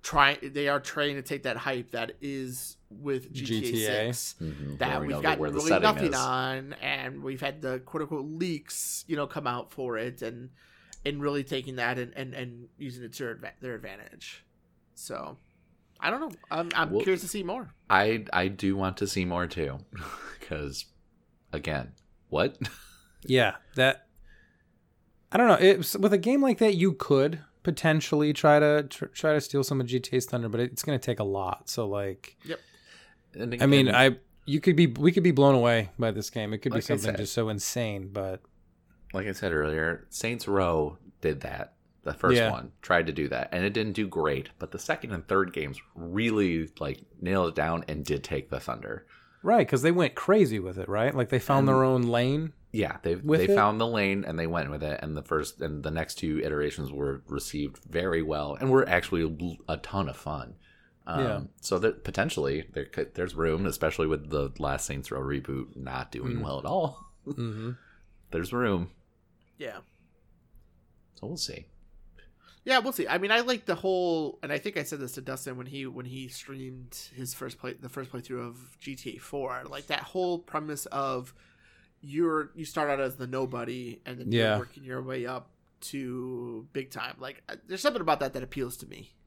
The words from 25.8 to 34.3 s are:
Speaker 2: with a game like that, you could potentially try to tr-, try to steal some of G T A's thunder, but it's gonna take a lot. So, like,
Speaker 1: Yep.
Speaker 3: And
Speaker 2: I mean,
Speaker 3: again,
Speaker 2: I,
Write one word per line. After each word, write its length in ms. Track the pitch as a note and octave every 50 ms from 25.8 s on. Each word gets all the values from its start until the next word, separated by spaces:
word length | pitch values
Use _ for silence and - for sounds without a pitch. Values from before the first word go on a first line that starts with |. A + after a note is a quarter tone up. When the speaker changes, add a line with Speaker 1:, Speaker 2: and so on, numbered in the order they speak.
| E3 - - -
Speaker 2:
with 140 | F#3+ G#3 G3+
a 40 |
game 240 | G3 E3+ A3 C4 C#4+
like 180 | C#4 C4+ A3+ -
that, 160 | A3+ A3 G3+
you 180 | E3+ F3 F#3+ D#3
could 460 | - - - C#3+ C3+ C3+ D#3 D#3+ D#3 - _ _ _ _
potentially 680 | - D#3 - - D#3+ D#3 D#3 - - - D3 D3+ D3+
try 280 | D3 - - D#3 D3 D3
to 240 | D3+ D3+ D3 D3+ C#3+ C3+
tr-, 160 | - - -
try 260 | - _ - - D#3 D3+
to 80 | D3+
steal 220 | C#3+ - - C#3 C3+
some 180 | - C#3+ C3+
of 60 | B2+
G 120 | A#2+ B2 B2+
T 160 | B2+ - -
A's 100 | B2+ B2
thunder, 220 | - - B2 A#2 A2+
but 100 | G#2+ A2+
it's 220 | B2 B2 - - -
gonna 160 | - D3 B2+
take 200 | - - A#2 -
a 40 | G#2+
lot. 440 | G2 G2 G2 F#2+ F#2 F2+ - - -
So, 180 | - - A2+
like, 500 | G2+ G2 G2+ G2+ G2 F#2 - - - _ _ _
Speaker 1:
Yep. 140 | C#3+ D#3+ - - _ _ - _ - - - - _ _ _ _ _ -
Speaker 3:
And 280 | - A#2 A#2+ A#2+ A#2+
Speaker 2:
I 40 | C3+
mean, 220 | C3+ C#3+ C#3 C3 B2+
Speaker 3:
again, 60 | G#2+ B2 C3 C#3 B2+
Speaker 2:
I, 40 | - - _